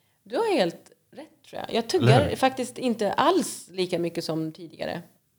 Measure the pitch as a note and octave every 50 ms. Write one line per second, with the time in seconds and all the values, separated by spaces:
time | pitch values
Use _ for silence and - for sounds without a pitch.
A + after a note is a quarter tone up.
0 | _ _ _ _ _ G3 A3 D#4+ A#4 A4+ F#4+ C4+ F#3 E3+ F3 - - - - _
1 | _ _ - A3+ D#4 - _ _ _ - - - - - - A3+ A#3 A#3 - F#4
2 | B3+ - - - - - - - - C4 C4 - B3 A#3+ - - B3+ B3+ A3+ A3+
3 | G#3+ G3 - - B3+ D#4 F#4+ E4+ A3 - - - - - E3+ F#3+ F#3 F3+ F3+ E3+
4 | E3+ E3+ E3+ E3+ E3 - D#3 D#3+ D#3+ D#3+ D#3+ - F3 D#3+ - - - D#2 - F3
5 | F3 - _ _ _ _ _